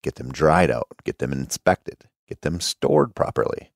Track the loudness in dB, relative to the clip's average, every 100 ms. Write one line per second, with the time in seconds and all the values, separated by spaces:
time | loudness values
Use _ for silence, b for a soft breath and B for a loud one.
0 | -6 -8 -12 2 4 6 4 0 -6 -8
1 | -10 -6 -4 -4 -6 -2 0 0 -4 -16
2 | _ _ _ -8 -6 -4 -6 -4 2 2
3 | 2 0 -4 -2 -4 -4 -12